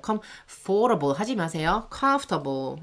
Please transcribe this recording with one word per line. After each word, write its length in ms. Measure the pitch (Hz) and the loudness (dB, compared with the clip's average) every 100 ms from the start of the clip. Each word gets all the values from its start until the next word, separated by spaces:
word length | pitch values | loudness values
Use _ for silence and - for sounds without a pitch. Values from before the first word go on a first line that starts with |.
comfortable 1120 | - 214 - - - - - 196 226 202 143 | -2 -4 -4 -20 -20 -18 0 2 4 4 2
하지 220 | 139 214 247 | 0 0 -2
마세요. 520 | 165 160 160 202 - | -2 0 0 0 -2
comfortable. 920 | - 269 277 277 165 139 135 131 139 | -2 2 2 0 -4 -2 -4 -4 -8